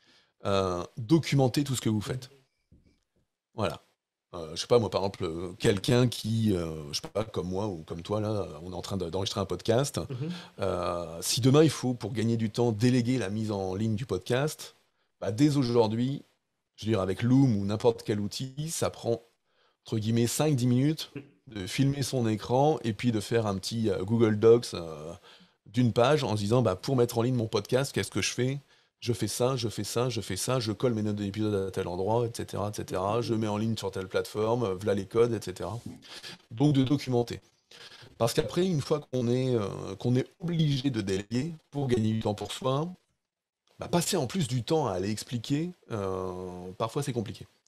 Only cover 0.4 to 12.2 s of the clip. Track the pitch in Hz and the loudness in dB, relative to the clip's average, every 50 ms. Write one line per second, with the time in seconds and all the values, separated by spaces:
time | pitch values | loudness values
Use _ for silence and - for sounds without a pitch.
0.4 | - 104 98 98 95 92 90 87 85 - - - 117 107 160 165 - - 143 139 | -2 0 2 2 2 2 0 -2 -6 -8 -10 -8 0 4 4 4 4 4 4 4
1.4 | 131 123 - 151 147 135 131 113 - 117 107 107 101 - - 127 - - - - | 4 4 4 0 0 0 -2 -2 0 0 0 0 0 -4 -6 -8 -8 -14 -20 -20
2.4 | _ _ _ _ _ _ - - _ _ _ _ _ _ _ _ _ _ _ _ | _ _ _ _ _ _ -20 -20 _ _ _ _ _ _ _ _ _ _ _ _
3.4 | _ _ _ 113 104 87 69 67 - _ _ _ _ _ _ _ _ _ - 87 | _ _ _ -2 -2 -2 -2 -6 -12 _ _ _ _ _ _ _ _ _ -12 -10
4.4 | 82 78 82 90 - - 123 120 110 92 - 95 92 101 98 - 98 85 80 85 | -10 -8 -8 -8 2 4 6 6 6 4 0 0 0 -2 -2 -4 -4 -4 -4 -4
5.4 | 90 90 92 - - 120 104 95 - - 123 120 127 123 - - - 107 113 113 | -6 -8 -6 -2 0 2 2 2 2 2 4 4 4 4 2 -2 -4 -2 0 2
6.4 | 113 107 98 87 85 80 80 78 76 71 73 - - - - 101 110 - - - | 2 2 2 2 0 -2 -4 -6 -8 -8 -8 -8 -8 -6 -4 -6 -4 -4 -4 -6
7.4 | 85 90 92 92 107 107 92 80 80 - - 85 82 - 104 107 107 107 110 104 | -4 -4 -4 -4 -4 -4 -6 -8 -10 -12 -12 -10 -6 -4 -2 -2 -2 -2 -2 -4
8.4 | 90 80 80 76 85 92 90 87 - - 104 95 92 82 82 95 98 - - 104 | -4 -6 -10 -12 -12 -10 -10 -10 -8 -6 -4 -4 -4 -4 -2 -4 -4 -2 -2 -4
9.4 | 98 - 90 82 - - 110 123 143 139 - - 82 - 135 117 143 165 180 175 | -4 -2 -4 -2 0 2 2 2 2 0 -2 -6 -6 -6 -6 -8 -6 -8 -8 -10
10.4 | - - - - 104 95 92 90 87 90 87 87 87 82 82 85 87 - - - | -12 -16 -8 -6 -4 -2 -2 -2 -2 -2 -2 -4 -6 -8 -8 -6 -4 -2 0 2
11.4 | 110 131 127 151 160 151 - - - 127 127 117 - 101 - 110 | 4 6 8 8 6 6 4 0 -2 -4 -4 -4 -6 -6 -4 -2